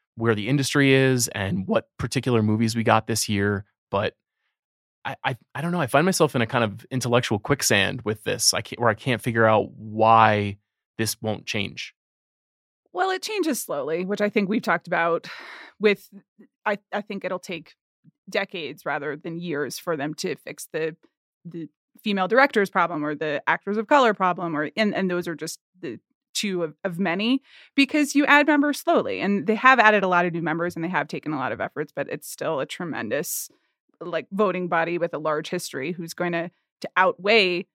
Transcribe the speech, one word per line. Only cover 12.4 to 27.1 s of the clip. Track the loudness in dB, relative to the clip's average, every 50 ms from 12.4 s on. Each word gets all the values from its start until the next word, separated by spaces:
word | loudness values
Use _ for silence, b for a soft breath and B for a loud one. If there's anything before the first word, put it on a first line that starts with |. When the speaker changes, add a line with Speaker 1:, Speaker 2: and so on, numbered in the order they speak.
| _ _ _ _ _ _ _ _ _ _
Speaker 2:
Well, | -4 -2 0 0
it | -2 -4
changes | -4 -4 -2 -2 0 0 -2 -2
slowly, | -4 -6 -6 -4 -4 -4 -4 -4 -4
which | -4 -2 -2
I | -2 0
think | 0 0 0 0
we've | -2 -2
talked | 0 -2 -2 -2 -2
about | -2 -2 0 0 0 0 -2 -4 B B B B B B B B B B B
with, | 2 2 2 0 -4 -20 -20 -20 _ _ _ _ -20 _ _ _ -4
I, | -4 -4 -4 _ -8
I | -8 -8
think | -8 -8 -10 -8 -6
it'll | -6 -8 -8
take | -8 -8 -10 -10 -12 -16 _ _ _ _ _ _ _ _ _ _ _ -4
decades | -4 -4 -4 -4 -8 -10 -10 -10 -10 -10 -6
rather | -6 -4 -4 -4 -6 -8
than | -8 -10 -10 -10 -8
years | -6 -6 -4 -4 -4 -6 -8 -8
for | -6 -6 -4
them | -4 -4 -6 -6
to | -6 -6 -6 -6
fix | -8 -10 -16 -14 -14 -14 -10
the, | -8 -6 -6 -6 -8 _ _ _ _ _ _ _ _ _ -20
the | -16 -14 -12 -14 -14 _ _ _ _ _ _ -4
female | -2 0 0 0 2
directors | 4 4 4 4 4 2 0 2
problem | 2 0 0 0 0 -4 -4
or | -4 -4
the | -4 -2 -2 -2 -2 0 0
actors | 0 0 0 -4 -4
of | -2 2 4
color | 6 6 6 4 4
problem, | 2 2 0 0 0 -4 -4 -4
or, | -4 -4 -4 -2
and, | 0 0 0 0
and | 0 0 0
those | 0 -2 -4
are | -4 -6
just | -8 -8 -10 -10 -12 _ _ _ _
the | -12 -12 -12 -12 _ _ _ _ _ _ -6
two | -4 -4 -2 -2 -2
of, | -4 -4 -6 _ -8
of | -6 -4 -2
many, | -2 0